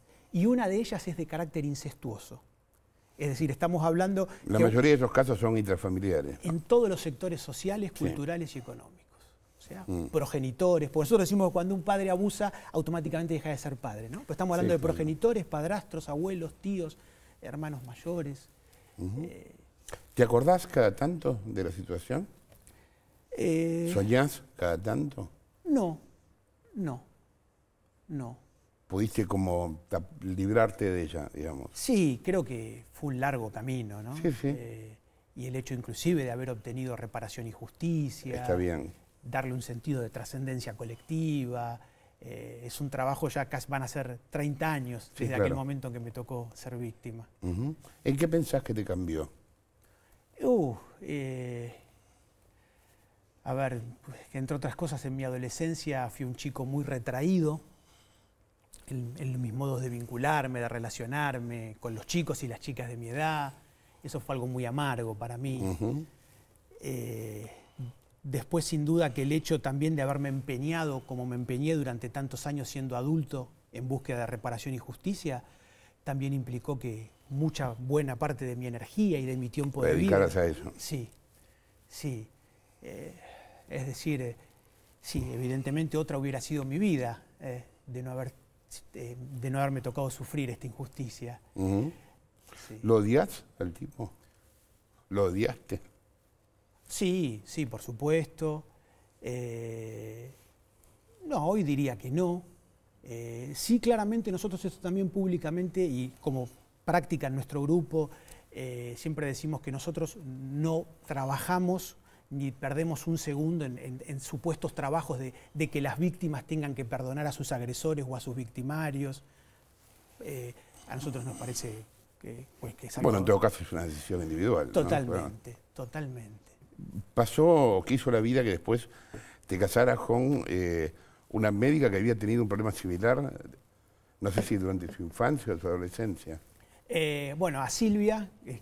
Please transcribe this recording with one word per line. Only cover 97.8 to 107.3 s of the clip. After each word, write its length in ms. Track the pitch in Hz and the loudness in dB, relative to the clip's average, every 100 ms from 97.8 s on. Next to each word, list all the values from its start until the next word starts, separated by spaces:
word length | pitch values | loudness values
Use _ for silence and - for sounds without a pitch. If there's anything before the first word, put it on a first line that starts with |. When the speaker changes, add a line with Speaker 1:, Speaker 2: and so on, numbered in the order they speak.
Speaker 1:
supuesto. 800 | - 117 147 160 151 - 156 151 - _ _ _ _ - | -8 -2 2 2 0 -4 -4 -4 -10 _ _ _ _ -12
Eh, 1080 | - 123 123 117 113 113 110 110 110 113 127 139 - _ _ _ - _ _ - 349 | -8 -6 -6 -6 -8 -8 -10 -10 -12 -12 -16 -20 -20 _ _ _ -20 _ _ -14 -4
no, 180 | 226 156 | -2 2
hoy 160 | 214 | 2
diría 340 | 147 139 139 107 | 2 2 0 -2
que 140 | 123 | -2
no. 340 | 156 180 175 - - _ _ _ _ | 2 2 0 -6 -20 _ _ _ _
Eh, 500 | - 117 117 117 131 139 | -12 -10 -8 -8 -8 -4
sí, 240 | - 233 | 2 4
claramente 520 | 233 226 202 226 208 | 6 4 2 0 -2
nosotros 320 | 180 208 185 185 | -2 -4 -4 -6
esto 160 | - | -4
también 280 | 180 190 190 | -2 0 0
públicamente 760 | 196 190 175 156 175 180 185 175 | 0 0 0 -2 -2 -2 0 0
y 260 | 123 127 - | 0 -4 -4
como 300 | 151 131 123 - _ _ - | -2 -2 -4 -10 _ _ 2
práctica 420 | 175 143 160 | 2 2 -2
en 80 | 135 | -2